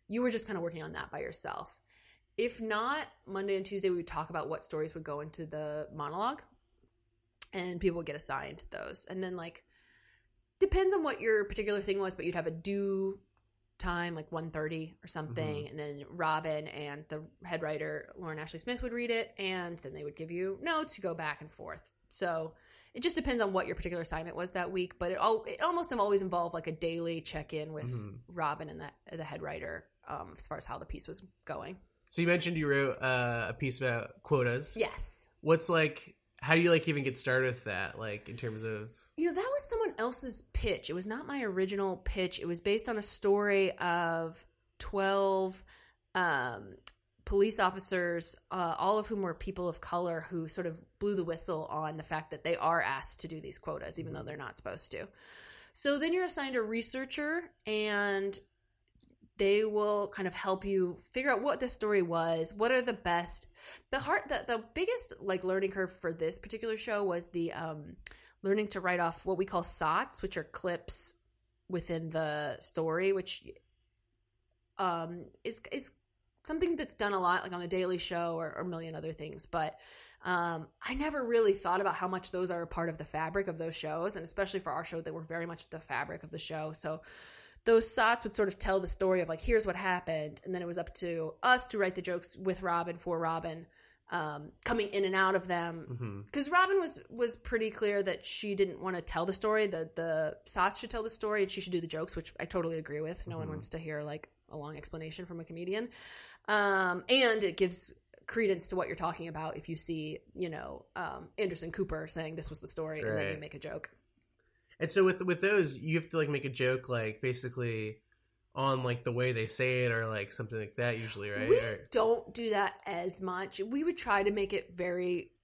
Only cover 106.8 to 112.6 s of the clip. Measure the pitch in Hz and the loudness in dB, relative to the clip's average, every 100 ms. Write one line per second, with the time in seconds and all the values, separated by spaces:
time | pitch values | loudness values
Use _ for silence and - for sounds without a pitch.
106.8 | 185 180 - 262 247 220 196 175 185 175 | 4 2 6 8 8 6 2 2 0 0
107.8 | - - _ - - 226 208 180 - 185 | -6 -10 _ -18 -4 2 4 2 0 -2
108.8 | - 165 170 170 165 156 156 - - 156 | -2 -2 -2 -2 -6 -6 -6 -6 -6 -6
109.8 | - 160 151 - - - 175 151 - - | -4 -4 -4 -8 -10 -6 -4 -4 -8 -10
110.8 | - - 165 65 160 - 196 165 165 202 | -12 -8 -6 -8 -8 -2 -2 -2 -4 -4
111.8 | 185 156 156 165 156 165 151 156 | -2 -4 -4 -6 -6 -6 -4 -4